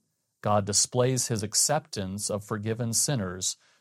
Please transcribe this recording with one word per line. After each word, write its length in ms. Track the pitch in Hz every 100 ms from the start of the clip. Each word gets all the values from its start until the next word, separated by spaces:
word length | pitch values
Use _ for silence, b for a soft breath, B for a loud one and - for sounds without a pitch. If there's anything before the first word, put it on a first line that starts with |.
| _ _ _ -
God 240 | 107 104
displays 640 | 101 101 - 123 127 131 -
his 140 | 113
acceptance 880 | 104 - - 151 151 110 95 101 -
of 120 | 104
forgiven 520 | - 110 107 113 117
sinners 640 | 110 - 139 92 92 92 - b b